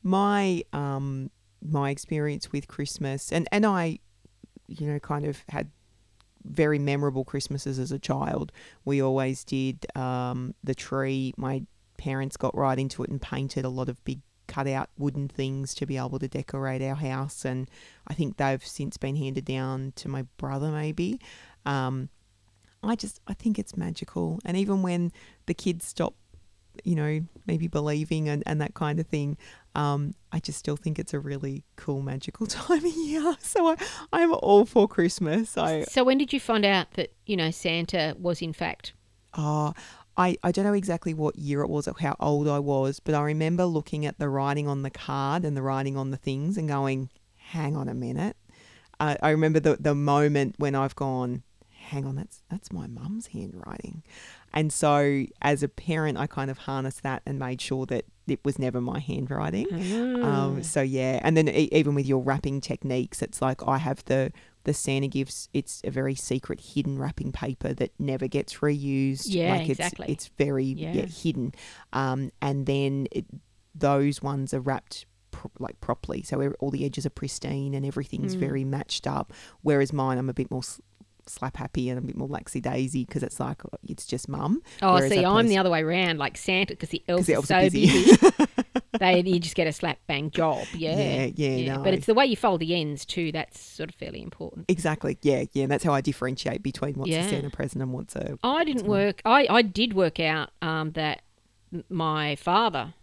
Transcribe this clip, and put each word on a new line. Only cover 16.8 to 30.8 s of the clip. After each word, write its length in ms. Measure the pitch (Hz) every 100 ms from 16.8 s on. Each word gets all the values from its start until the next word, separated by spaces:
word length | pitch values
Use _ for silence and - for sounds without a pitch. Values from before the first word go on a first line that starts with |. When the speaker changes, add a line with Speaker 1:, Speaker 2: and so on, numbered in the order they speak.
Speaker 1:
our 140 | 135 135
house. 500 | 147 131 139 - 135
And 260 | 127 131 - - - -
I 60 |
think 220 | - 147 -
they've 300 | 139 135 -
since 320 | - 143 -
been 180 | 139 143
handed 300 | 135 135 131
down 480 | 131 131 131 135 -
to 140 | -
my 140 | 135 127 _
brother, 340 | 139 139 151
maybe. 480 | 151 151 156 175 247 - - - _ -
Um, 440 | 139 131 131 135 _ _ _ _ _ _ _
I 120 | 208 233
just, 260 | 208 - -
I 80 |
think 240 | 196 226 208
it's 200 | 202 -
magical. 640 | 170 165 - - 170 165
And 140 | - 180
even 240 | 196 196
when 320 | 185 175 175 - - _ -
the 80 |
kids 320 | 170 - 170 -
stop, 300 | - 175 - _ - - _ _ -
you 120 | - 165
know, 260 | 151 156 165 - -
maybe 220 | 160 165
believing 600 | 151 151 151 151 160 151
and, 160 | 147 -
and 140 | 156
that 140 | 151
kind 260 | - 151 156
of 60 | 160
thing, 300 | 151 143 147 - - _ -
um, 380 | 147 143 143 - _
I 80 | 160
just 200 | - 156
still 160 | -
think 240 | 147